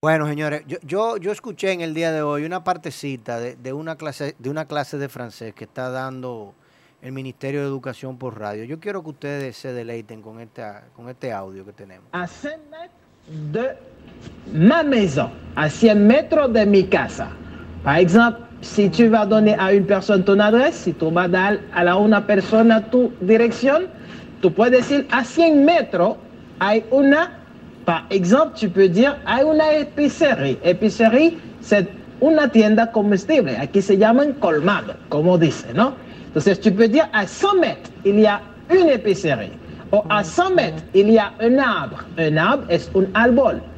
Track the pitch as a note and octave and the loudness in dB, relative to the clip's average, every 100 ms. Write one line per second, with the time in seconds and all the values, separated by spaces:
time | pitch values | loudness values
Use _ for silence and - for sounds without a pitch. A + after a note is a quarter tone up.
0 | D3+ D#3+ D3+ D3 D3+ D3+ D3 E3 C#3+ F#3 | 0 -2 -2 -6 -6 -8 -10 -16 -8 -4
1 | A3+ A3 F3 G3+ F3 D#3+ F#3+ F3+ E3 D#3 | -4 -6 -8 -10 -12 -8 -6 -6 -6 -4
2 | E3 D#3 D3 D3 D#3 F#3 F3 F3 D#3+ - | -4 -4 -4 -6 -6 -8 -6 -8 -8 -12
3 | C#3+ C3 A2 A#2+ A#2+ B2+ B2+ C#3 D#3+ D#3 | -12 -12 -10 -10 -10 -12 -14 -12 -12 -12
4 | D#3 C#3 D3 - B2 D3+ D3+ D3 C3+ D3 | -12 -10 -12 -10 -10 -8 -8 -8 -8 -10
5 | C#3 C3 A#2+ - A2+ - A2 - B2+ B2+ | -12 -12 -16 -16 -18 -18 -18 -12 -10 -10
6 | C3 C3 B2+ A#2 G2+ _ _ _ _ _ | -12 -12 -14 -14 -18 _ _ _ _ _
7 | B2 C3+ C3 - C3+ C#3+ C#3 C3+ B2+ B2 | -16 -14 -14 -12 -10 -8 -8 -8 -12 -14
8 | C3 B2 B2+ A2 G#2 G#2 A#2 D#3+ G3 G3 | -16 -14 -14 -12 -12 -12 -14 -14 -12 -12
9 | D#3+ C#3+ C#3+ C#3+ C3+ A#2 C3+ B2 A#2 A#2 | -14 -14 -12 -10 -12 -12 -14 -12 -12 -14
10 | G#2+ A2 G#2+ A2+ A#2 - A2 G#2 B2 _ | -14 -20 -20 -20 -20 -18 -18 -18 _ _
11 | A#2+ B2+ C3 G#2 F#2+ G2 F#2+ G2+ G2 F#2 | -20 -14 -12 -10 -12 -18 -20 -20 -20 -20
12 | G2 - F3 - C#4+ D#4+ D4 D#4 F4 _ | _ -12 -12 -12 -14 -14 -20 -20 -20 _
13 | _ _ - D#3 D3+ D#3+ C4 - - - | _ _ -18 -14 -10 -6 -8 -10 -20 -20
14 | - - - - - D#3 F#3 E4 D4+ B3 | -20 -20 -20 -20 -10 2 4 4 2 0
15 | G3 C#3 A#2+ - - - D#3 - A3+ G#3 | 0 -2 -4 -8 -12 -4 -4 2 4 6
16 | G#3 C4+ D4+ D#4 C4+ A3+ G3+ G3 F3+ E3+ | 6 4 2 0 2 0 4 4 2 -2
17 | - - - - - - - - - D#3 | -4 -8 -12 -14 -18 -18 -18 -8 -2 2
18 | F3+ G3+ A#3 A3+ - - - - G3+ - | 4 4 4 0 -16 -20 -8 -2 0 4
19 | A#3 A3 G3+ G#3+ G#3+ G#3+ F#3+ G3+ F3+ G3 | 4 4 2 4 4 2 2 2 2 -2
20 | F#3+ G3 F#3 G3 G#3 A#3 C#4 E4 F#3 - | 2 0 2 2 4 4 2 -2 -8 -4
21 | D#3+ E3+ F3+ F#3 G3 G#3 - - F3 F#3 | -2 0 0 0 0 -2 -6 -2 0 2
22 | G#3 G#3 G3+ G3+ F#3+ A3 A3+ A3 G#3+ B3+ | 4 2 2 -2 2 4 4 4 2 0
23 | B3 - F3+ A3+ A#3 - C4 D4+ F#4 - | 0 -2 2 4 4 0 0 0 -2 -12
24 | - - - - F#3 D#3+ A#3+ B3 B3 C#4+ | -18 -18 -18 -2 -2 2 4 4 2 -2
25 | C4+ A#3+ B3 - E4 D4 C#4+ E4+ A#3+ F3+ | 0 -4 -2 2 4 6 4 4 0 0
26 | F#3 - - - - - G3 A3 A3 C4 | -2 -2 -14 -20 -20 -4 0 0 0 2
27 | C#4 D4 E4+ - - - - - - E3 | 4 4 0 -8 -20 -20 -20 -10 -6 -6
28 | - G3 F3 B3+ D#4 - G#3+ F3 F#3+ F3 | -2 -2 2 2 2 -2 -4 2 2 4
29 | C4+ C#4+ - A#3 D4 D#4 D#4 D4+ C#4+ - | 2 0 -4 0 2 2 2 0 -2 -2
30 | D4 - D4+ A#3 C3+ B2+ E3 F3+ G#3+ - | -2 2 0 0 -2 -2 0 0 0 2
31 | A3+ A#3+ E4 E4 - - - G#3 E3+ - | 2 4 2 0 -18 -20 0 0 0 -8
32 | - - C#4 D#4 C#4+ A3+ G#3+ G#3+ A3+ A3 | -20 0 2 4 4 4 4 4 2 0
33 | G3+ G3 - D#4 E3 A2+ - G3 F#3+ G3 | 0 0 2 0 0 -4 -2 -2 2 4
34 | G#3+ A#3+ D4 - F3 D3+ E3 F#3+ G#2 - | 4 4 2 0 -2 0 0 -2 -6 -16
35 | - D3 E3 F3+ D#3+ - - B2+ B3+ C4+ | -6 0 2 4 2 0 -8 -2 -2 -2
36 | - - - - G3+ F#3 A3 F#3+ A3+ B3+ | -18 -20 -8 -2 0 2 0 2 2 2
37 | D#4 A3 G3 - G4 F#4+ C#4+ - - - | 0 -2 -4 -2 0 2 0 -4 -14 -6
38 | G3 G#3 G#3+ G3+ - - - F#4 E4+ B3 | 0 4 4 2 -8 -20 0 4 4 2
39 | G#3 F#3+ E3 B2+ F#2+ - - - - G3+ | 0 -2 -2 -4 -6 -14 -18 -18 -2 -2
40 | F#3 G#3 F#3 - F#4 F4+ G#3+ D#3+ - F#3+ | 0 -2 -2 -2 2 2 0 -6 0 2
41 | G#3 A3+ G3+ - A3+ C4 B3+ F#3+ C#3 - | 6 4 4 -2 2 2 2 -2 -6 -12
42 | - F3 D#3+ D3+ F3 C#4+ - E3+ - F#3+ | -14 -4 0 2 2 0 0 -4 0 -2
43 | F#3+ G3 A#3+ B3 B3+ - - | 0 2 2 4 2 0 -10